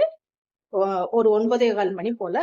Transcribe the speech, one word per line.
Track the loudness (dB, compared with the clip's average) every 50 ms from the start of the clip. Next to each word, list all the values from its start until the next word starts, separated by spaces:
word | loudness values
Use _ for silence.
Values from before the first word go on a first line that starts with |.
| 0 0 -2 -6 _ _ _ _ _ _ _ _ _ _ -2
ஒ-, | -2 -2 0 0 -2 -4 0
ஒரு | 0 2 4 4
ஒன்பதே | 4 2 2 0 0 2 2 2 2
கால் | 0 -2 -2 -4
மணி | -4 -6 -6 -6
போல | -6 -6 -4 -2 -2